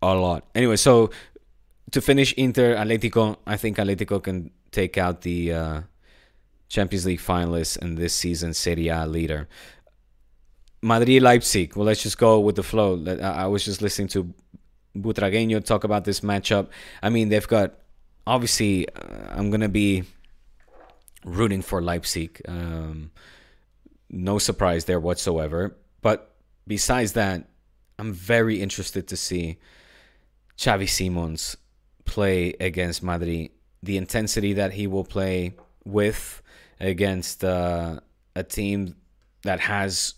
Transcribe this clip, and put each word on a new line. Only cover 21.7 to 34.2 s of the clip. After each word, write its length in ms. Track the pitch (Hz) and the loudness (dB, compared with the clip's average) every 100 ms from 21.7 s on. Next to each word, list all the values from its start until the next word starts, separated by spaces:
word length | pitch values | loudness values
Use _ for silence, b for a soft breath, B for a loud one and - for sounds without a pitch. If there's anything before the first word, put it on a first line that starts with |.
| 95 | -2
Leipzig. 600 | 85 87 - 90 82 - - | -2 -2 -4 -6 -6 -10 -12
Um, 640 | 87 85 82 80 78 76 b b b b b b _ _ _ _ | -8 -6 -6 -8 -10 -14 b b b b b b _ _ _ _
no 280 | 92 90 104 | -6 0 0
surprise 480 | - 98 95 85 - | 0 2 2 2 0
there 140 | 90 | 0
whatsoever. 800 | 82 87 - 82 78 80 98 - _ _ | 0 -2 -2 -2 -2 -2 -4 -8 _ _
But 340 | 117 - - _ _ _ - | 0 0 -4 _ _ _ -8
besides 460 | 104 - 127 110 | -4 0 0 0
that, 340 | 117 98 92 - _ _ _ _ - | 0 0 -2 -8 _ _ _ _ -12
I'm 140 | 110 | -10
very 480 | 92 90 117 113 107 | -8 0 2 4 0
interested 460 | 95 - 92 98 87 | -4 -6 -6 -8 -6
to 100 | 92 | -8
see 400 | - 90 82 82 b b b b b b b _ _ - | -4 -4 -4 -8 b b b b b b b _ _ -4
Xavi 300 | - 101 98 | 0 2 0
Simons 720 | - 92 87 82 78 - - _ _ _ _ - | -2 -2 -2 -4 -6 -10 -12 _ _ _ _ -8
play 480 | - 101 92 87 - | 0 2 2 0 -2
against 440 | 92 90 87 82 | -4 -2 -4 -4
Madrid. 460 | 90 87 85 82 80 - _ _ | -4 -4 -2 -4 -6 -12 _ _
The 160 | - 98 | -6 -4
intensity 560 | 92 117 | -2 -2